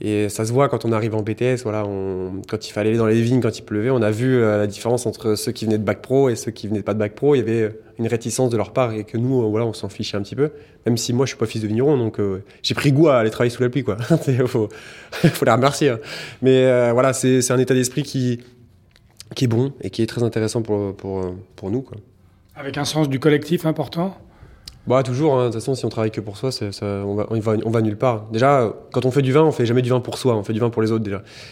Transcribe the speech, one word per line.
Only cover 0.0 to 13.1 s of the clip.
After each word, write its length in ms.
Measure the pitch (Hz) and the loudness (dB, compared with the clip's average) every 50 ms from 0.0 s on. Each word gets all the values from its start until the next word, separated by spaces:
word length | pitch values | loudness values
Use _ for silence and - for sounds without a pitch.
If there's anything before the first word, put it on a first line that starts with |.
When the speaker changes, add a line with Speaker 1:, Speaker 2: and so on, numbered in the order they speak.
Speaker 1:
et 260 | - 107 107 104 104 | -4 -2 0 0 0
ça 180 | 101 - - 110 | -2 -2 -4 -4
se 60 | 110 | 0
voit 160 | 120 135 143 | 2 2 2
quand 160 | 127 120 110 - | 2 0 -2 -2
on 80 | 113 | 0
arrive 240 | 113 110 117 110 107 | 0 0 0 -2 -2
en 60 | 110 | -2
B 120 | 101 113 107 | -4 -4 -4
T 100 | - 123 | -2 0
S, 180 | 127 127 113 110 | 0 0 -2 -2
voilà, 220 | 110 104 107 104 | -4 -4 -4 -4
on, 560 | 101 98 98 95 95 92 92 92 92 92 95 104 - | -4 -4 -4 -4 -4 -6 -6 -6 -8 -8 -10 -8 -8
quand 180 | 113 107 - | -8 -8 -8
il 40 | - | -6
fallait 180 | - 107 104 110 | -4 -2 0 2
aller 80 | 113 | 2
dans 80 | 117 113 | 2 2
les 160 | 110 110 117 | 4 4 4
vignes, 200 | 113 117 131 127 | 4 2 2 2
quand 160 | 113 113 107 | 2 0 -2
il 60 | - - | -4 -6
pleuvait, 260 | - 107 104 107 131 | -6 -4 -2 0 0
on 120 | 135 120 | 2 2
a 100 | 107 107 | 2 0
vu, 240 | 107 110 123 131 127 | 0 0 0 2 2
euh, 220 | 123 113 107 104 | 4 4 4 2
la 100 | 104 104 | 2 0
différence 380 | 101 98 - - 113 123 120 - | -2 -4 -4 -2 0 0 0 0
entre 300 | 113 - - - 110 107 | -4 -6 -2 -2 -2 -2
ceux 180 | 104 - 127 113 | 0 -2 -6 -6
qui 120 | - 113 | -4 -2
venaient 120 | 110 110 | 0 0
de 60 | 107 104 | 0 0
bac 180 | 98 104 - | -2 -4 -4
pro 280 | - - 127 135 139 127 | -4 0 2 2 4 2
et 60 | 113 | 0
ceux 160 | 104 - 117 | -2 -4 -8
qui 160 | 110 - - | -10 -8 -6
venaient 160 | 101 107 101 95 | -4 -4 -4 -2
pas 100 | 104 104 | -2 -2
de 60 | 107 | -2
bac 160 | 104 104 - | -2 -4 -2
pro. 200 | - 135 147 147 | 0 2 2 4
Il 40 | 131 | 4
y 20 | |
avait, 220 | 101 110 113 117 110 | 2 0 0 0 -2
euh, 60 | 104 107 - - - - | -2 -4 -10 -18 -14 -8
une 100 | - 117 | -4 -2
réticence 420 | 110 120 110 - 117 107 - 131 123 | -2 -2 -2 -2 -4 -2 0 0 0
de 80 | 117 | 0
leur 160 | 107 98 92 - | -2 -2 -2 -2
part 180 | 135 127 113 | -2 0 0
et 140 | 110 110 104 | -2 -6 -8
que 120 | - - | -6 -4
nous, 240 | 113 120 127 135 127 | -2 0 0 2 2
euh, 40 | 113 | 2
voilà, 200 | 107 104 110 120 | 0 0 0 -2
on 60 | 113 | -2
s'en 160 | 104 - - | -4 -6 -10
fichait 300 | 98 - - 113 - - | -10 -8 -8 -8 -6 -6
un 40 | 101 | -6
petit 140 | 101 - - | -6 -6 -2
peu. 160 | 127 143 151 - - - - - _ _ | -2 -2 -2 -4 -8 -20 -20 -20 _ _
Même 120 | 113 120 | 0 0
si 160 | 117 - - 120 | 0 0 0 0
moi, 120 | 123 135 | 0 0
je 40 | 127 | 0
suis 80 | - | -2
pas 80 | - 113 | -4 -4
fils 160 | 107 - 113 | -4 -2 -4
de 60 | 107 | -4
vigneron, 300 | 104 107 113 131 151 151 | -2 0 2 2 2 2
donc, 220 | 127 117 107 - - | 2 0 -2 -2 -2
euh, 240 | 104 101 92 95 - - - - | -2 -2 -4 -6 -10 -14 -16 -8
j'ai 140 | - - 117 | -4 -4 -2
pris 160 | - - 147 | 0 2 2
goût 160 | 131 143 165 | 4 6 6
à 120 | 151 | 6